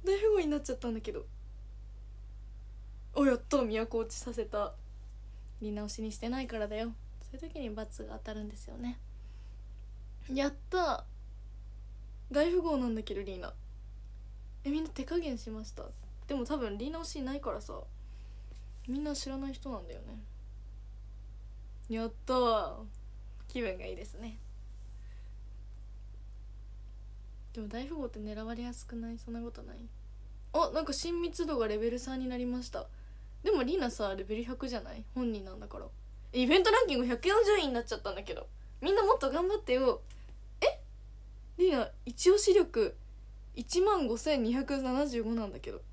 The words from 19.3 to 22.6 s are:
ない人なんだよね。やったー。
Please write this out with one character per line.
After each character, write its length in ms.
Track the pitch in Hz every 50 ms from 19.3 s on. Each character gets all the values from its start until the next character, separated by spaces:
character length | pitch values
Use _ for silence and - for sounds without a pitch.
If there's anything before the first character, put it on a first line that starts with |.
| 269
な 120 | 269 277 277
い 40 |
人 180 | 262 - - 269
な 80 | 247 196
ん 80 | -
だ 80 | - -
よ 60 | -
ね。 180 | - 110 - 220 - - - - - - - - - - - - - - - - - - - - - - - - - - - - - - - - - -
や 180 | 226 226 226
っ 60 | 226 - - -
た 80 | - 254
ー。 400 | 254 247 233 226 214